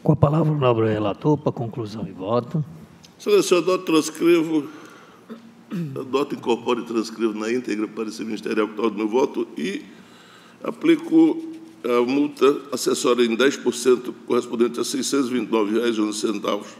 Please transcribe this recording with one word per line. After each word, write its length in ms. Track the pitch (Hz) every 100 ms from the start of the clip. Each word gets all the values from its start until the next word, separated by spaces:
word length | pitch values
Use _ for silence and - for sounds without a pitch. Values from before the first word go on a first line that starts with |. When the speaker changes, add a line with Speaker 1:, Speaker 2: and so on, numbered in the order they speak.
Speaker 1:
Com 100 | -
a 20 | 147
palavra, 360 | 147 156 156
o 60 | 151
nobre 300 | 127 113 110
relator, 500 | 107 104 98 151 143
para 140 | 135
conclusão 560 | - 113 123 107 113 92
e 40 |
voto. 540 | 92 95 120 123 160 - - - - - _
Speaker 2:
Excelência, 340 | - 208 -
eu 60 | 180
adoto, 260 | 165 185 -
transcrevo, 840 | 156 151 151 165 170 160 156 131 - - - - - - - - - - 180 156 135
adoto, 340 | 135 131 147
incorporo 480 | 127 131 117 120 120
e 40 | -
transcrevo 520 | 113 107 110 110 107
na 140 | 110
íntegra 340 | 123 123 104 104
o 40 |
parecer 360 | 110 110 107 110
ministerial 420 | 107 - 110 107
que 80 | 104
torna 140 | 113
o 80 | 101
meu 100 | 110
voto 400 | 117 147 123 117 -
e 280 | 170 202 - - - - - - - -
aplico 760 | - - 156 160 - 160 160 - - - - - -
a 160 | 120
multa 580 | 120 143 143 - 127 147 -
acessória 520 | 123 - 123 127 120
em 120 | 117 113
dez 200 | 135 -
por 200 | 120 113
cento, 360 | 131 123 - - -
correspondente 540 | 120 - 120 117 117
a 40 |
seiscentos 460 | 123 139 120 139 123
e 40 |
vinte 160 | 123 101
e 20 |
nove 280 | 113 101 110
reais 160 | 120 107
e 60 |
onze 180 | 107 101
centavos 500 | 117 101 95 104 107